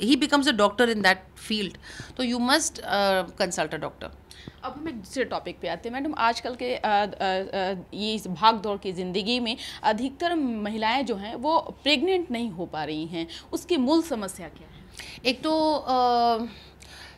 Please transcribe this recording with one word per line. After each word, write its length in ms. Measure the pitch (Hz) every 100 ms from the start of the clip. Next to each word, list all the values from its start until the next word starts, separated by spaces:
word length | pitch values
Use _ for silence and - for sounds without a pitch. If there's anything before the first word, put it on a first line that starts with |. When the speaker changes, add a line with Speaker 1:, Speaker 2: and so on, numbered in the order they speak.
Speaker 1:
he 140 | 208 277
becomes 300 | 294 285 277
a 60 |
doctor 340 | 226 202 202 240
in 100 | 214
that 540 | 190 190 - - -
field। 260 | 214 190 - - - - -
तो 60 |
you 160 | 254 240 240
must, 280 | 302 - -
अ, 420 | - 202 196 190
consult 460 | 175 - 190 175 160
a 100 | 160
doctor। 280 | 156 - - - - - - -
Speaker 2:
अब 120 | 254 277
हम 120 | 311
एक 60 | 247
दूसरे 280 | 185 269
टॉपिक 360 | 240 175 175 165
पे 80 | 170
आते 220 | 170 233
हैं, 40 |
मैडम। 220 | 247 285 -
आजकल 380 | 226 233 - 247
के, 200 | 247 247
अ, 120 | 214
अ, 200 | 202 208 185 190 185 190 196
अ, 200 | 185 190 -
ये 200 | - 208
इस 140 | 220 -
भाग 280 | 175 220 226
दौड़ 220 | 208 202
की 160 | 202
ज़िंदगी 460 | 180 185 180 202 247
में 180 | 240 226 - -
अधिकतर 520 | - 214 262 269 349 349
महिलाएं 680 | 269 226 208 220 220 247 269
जो 100 | 202
हैं, 200 | 202 247
वो 240 | 269 320 - -
प्रेग्नेंट 480 | 269 294 339 370 330
नहीं 200 | 233 233
हो 140 | 170 175
पा 180 | 156
रही 220 | 147 156 156
हैं, 220 | 170 165 - -
उसकी 260 | - - 349
मूल 240 | 247 330
समस्या 460 | 320 233 196 - 165
क्या 200 | - 175
है? 160 | - - - - - 247
Speaker 1:
एक 180 | 254
तो, 300 | 311 311 311
अ, 720 | 294 - 254 247 240 240 226 233 - - - - - -